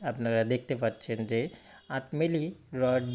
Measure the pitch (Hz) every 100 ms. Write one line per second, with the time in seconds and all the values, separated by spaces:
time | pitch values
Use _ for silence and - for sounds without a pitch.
0 | 170 113 117 113 113 123 - 127 117 -
1 | - 113 110 113 151 - - - - 135
2 | - 151 165 165 156 190 - 131 127 127
3 | 123